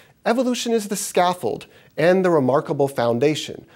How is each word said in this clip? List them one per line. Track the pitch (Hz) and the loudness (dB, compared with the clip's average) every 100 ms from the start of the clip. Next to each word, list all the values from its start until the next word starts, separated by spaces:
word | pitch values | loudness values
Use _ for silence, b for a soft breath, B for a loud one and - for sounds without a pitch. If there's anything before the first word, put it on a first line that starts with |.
| B _ | B _
Evolution | - 233 247 240 240 | -2 0 -2 -4 -2
is | 226 202 | -2 -2
the | 196 | -8
scaffold | - 190 180 180 107 - - b b - | -2 0 0 0 -4 -6 -10 b b 0
and | 165 190 | 2 4
the | 185 | 4
remarkable | 160 127 143 - 143 135 | 2 4 0 0 -2 -2
foundation | 131 117 117 147 147 - - - | 0 0 2 0 0 -6 -14 -18